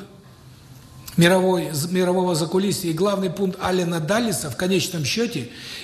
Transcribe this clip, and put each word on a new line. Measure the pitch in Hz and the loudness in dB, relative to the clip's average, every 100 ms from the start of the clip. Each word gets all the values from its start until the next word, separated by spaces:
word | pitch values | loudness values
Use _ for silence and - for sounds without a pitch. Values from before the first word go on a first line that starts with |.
| - - - - - - - - - - - - | -14 -20 -20 -20 -20 -20 -20 -20 -20 -18 -6 4
мировой, | 170 185 185 180 151 | 6 6 4 2 0
з-, | 151 170 | -4 -2
мирового | 180 180 185 180 | 0 2 2 2
закулисья, | 165 160 185 202 147 170 | 0 0 2 2 0 -2
и | |
главный | 156 202 196 190 | 0 0 0 -2
пункт | 165 190 - | -2 -2 -2
Алена | 180 185 170 170 | -2 0 0 -2
Даллеса | 156 214 233 180 151 | 0 0 0 -2 -4
в | 117 | -2
конечном | 185 190 - 170 | 0 2 0 -2
счете – | 131 220 233 160 120 - - - | -2 0 -2 -2 -8 -12 -14 -14